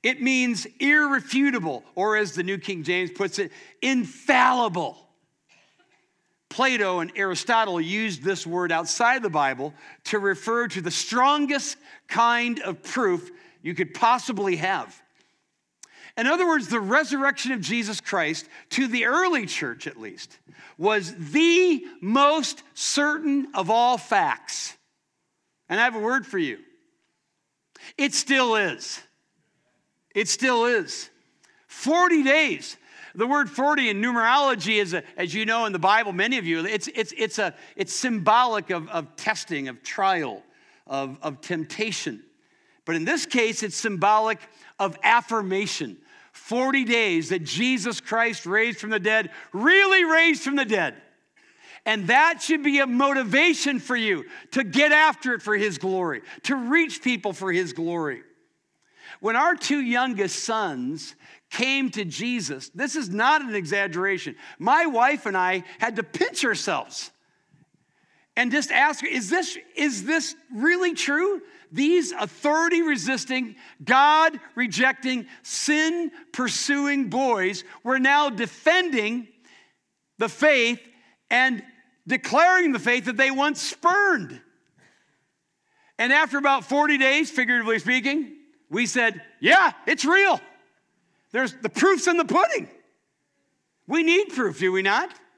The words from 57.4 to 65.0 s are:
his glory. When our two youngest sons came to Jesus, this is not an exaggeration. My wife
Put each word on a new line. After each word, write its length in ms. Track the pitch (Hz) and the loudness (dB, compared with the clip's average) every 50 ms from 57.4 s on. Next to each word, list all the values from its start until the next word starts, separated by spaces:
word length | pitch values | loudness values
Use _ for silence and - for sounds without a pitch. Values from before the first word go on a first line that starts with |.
| 190 190 | -4 -2
his 220 | 170 180 185 165 131 | -2 -2 -2 -4 -6
glory. 480 | 165 165 170 170 170 160 147 127 113 - _ _ _ _ _ _ _ _ _ _ _ _ _ _ _ - - - _ | -6 -6 -4 -4 -4 -4 -6 -6 -10 -14 _ _ _ _ _ _ _ _ _ _ _ _ _ _ _ -20 -20 -18 _
When 140 | - 214 226 | -4 0 2
our 220 | 240 294 349 349 | 2 2 2 2
two 240 | - - - 285 294 | 0 -2 -2 0 0
youngest 640 | 262 233 240 247 254 262 233 196 196 185 - - - | 0 0 0 0 0 0 0 -2 -2 -4 -4 -6 -4
sons 680 | - 226 220 208 175 143 123 123 131 156 156 - - - _ _ - - _ _ _ | -2 -2 -2 -2 -2 -4 -4 -6 -6 -6 -8 -10 -16 -18 _ _ -20 -20 _ _ _
came 420 | - - 247 262 269 277 269 240 | -4 -2 0 0 0 0 -2 -2
to 120 | - 214 202 | -4 -6 -8
Jesus, 640 | 165 131 131 202 240 247 233 175 139 143 135 - - _ | -6 -6 -6 -6 -4 -4 -4 -6 -6 -8 -10 -12 -16 _
this 220 | 170 277 285 - | -6 -6 -4 -4
is 120 | 311 254 180 | -6 -6 -4
not 320 | 185 208 233 262 302 311 | -2 0 2 4 4 2
an 140 | 277 240 214 | 0 -2 -6
exaggeration. 840 | 202 180 147 190 202 196 190 156 175 185 196 190 180 - 147 117 - - - - _ | -6 -4 -2 -2 -2 -2 -2 -4 -2 -2 -2 -2 -2 -6 -10 -12 -14 -18 -20 -14 _
My 280 | - 226 277 320 339 | 0 2 4 4 2
wife 400 | 320 262 226 | 2 2 2